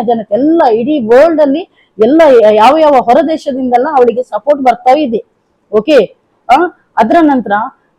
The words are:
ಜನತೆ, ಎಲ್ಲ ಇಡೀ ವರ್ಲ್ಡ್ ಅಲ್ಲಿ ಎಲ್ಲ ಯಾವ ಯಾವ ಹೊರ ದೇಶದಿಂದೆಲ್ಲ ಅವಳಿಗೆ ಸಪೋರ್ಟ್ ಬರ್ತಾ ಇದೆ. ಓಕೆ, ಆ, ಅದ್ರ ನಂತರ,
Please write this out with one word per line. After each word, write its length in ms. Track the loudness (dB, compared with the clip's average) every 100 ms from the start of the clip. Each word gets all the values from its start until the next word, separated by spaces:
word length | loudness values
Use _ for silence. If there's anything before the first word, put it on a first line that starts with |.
| -2
ಜನತೆ, 280 | -4 -4
ಎಲ್ಲ 280 | -4 0 0 0
ಇಡೀ 340 | 0 -2 -4 0
ವರ್ಲ್ಡ್ 340 | 2 2 2
ಅಲ್ಲಿ 520 | 0 -2 -8 _ _ -2
ಎಲ್ಲ 240 | 0 2 4 4 4
ಯಾವ 240 | 4 2 2
ಯಾವ 160 | 2 0
ಹೊರ 140 | 2 0 0
ದೇಶದಿಂದೆಲ್ಲ 600 | -4 -8 -8 -2 -2 0
ಅವಳಿಗೆ 300 | 0 0 -2
ಸಪೋರ್ಟ್ 400 | -8 -8 -4 -2
ಬರ್ತಾ 360 | 0 -2 0 0
ಇದೆ. 260 | -2 -6 -10 _ _ _ _
ಓಕೆ, 440 | -6 0 0 0 _ _ _ -2
ಆ, 160 | 0 0 -6 _ -4
ಅದ್ರ 200 | 0 2
ನಂತರ, 320 | 0 -2 -2 -6 -6 _ _